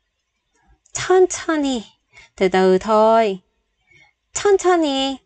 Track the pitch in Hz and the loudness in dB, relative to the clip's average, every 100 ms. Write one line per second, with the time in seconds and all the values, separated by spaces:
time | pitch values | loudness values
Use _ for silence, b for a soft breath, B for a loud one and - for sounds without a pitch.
0 | _ _ _ _ _ _ _ _ _ - | _ _ _ _ _ _ _ _ _ -8
1 | - 370 359 - - 311 277 240 - _ | 0 2 2 -2 -6 -4 -4 -6 -8 _
2 | _ b b - 190 185 185 185 208 214 | _ b b -4 -2 2 2 0 0 2
3 | 220 226 220 190 _ _ _ _ _ b | 4 2 0 -4 _ _ _ _ _ b
4 | b b _ - 403 381 349 349 302 269 | b b _ -4 0 2 2 0 0 -2
5 | 269 269 | -4 -6